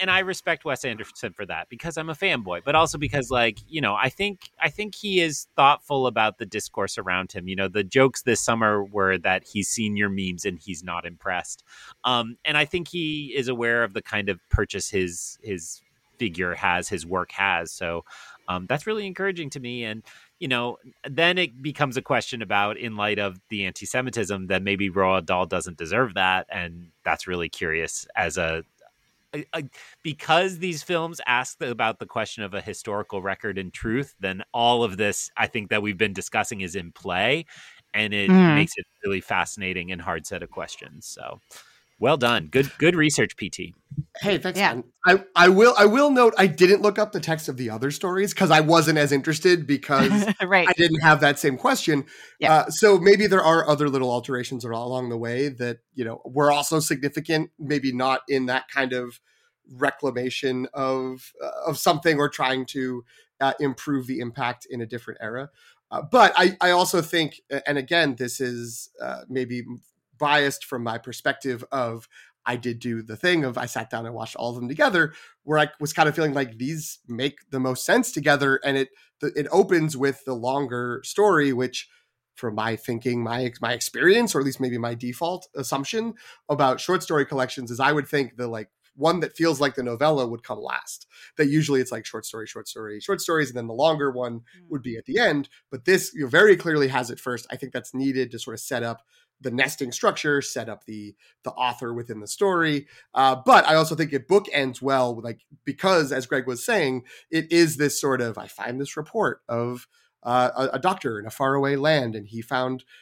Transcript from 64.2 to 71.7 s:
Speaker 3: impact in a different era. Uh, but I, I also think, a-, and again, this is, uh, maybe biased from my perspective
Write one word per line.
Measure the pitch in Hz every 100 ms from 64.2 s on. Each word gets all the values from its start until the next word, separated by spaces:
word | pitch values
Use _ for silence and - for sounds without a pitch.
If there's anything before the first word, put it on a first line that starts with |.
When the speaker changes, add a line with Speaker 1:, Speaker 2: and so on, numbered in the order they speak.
Speaker 3:
impact | 120 127 123 120 -
in | 127
a | 113
different | 120 - -
era. | 110 123 143 _ _ _ _
Uh, | -
but | 151 247 196 -
I, | 185 190
I | 180
also | 180 180 180
think, | 160 170 151 - -
a-, | 135 147
and | 143
again, | 131 170 156 120
this | 123 -
is, | 127 120 120 117 - -
uh, | 127 127 -
maybe | 131 123 123 120 123 _ _ _ -
biased | 147 147 143 -
from | - 123
my | 117 117
perspective | 127 117 143 135 135 120 -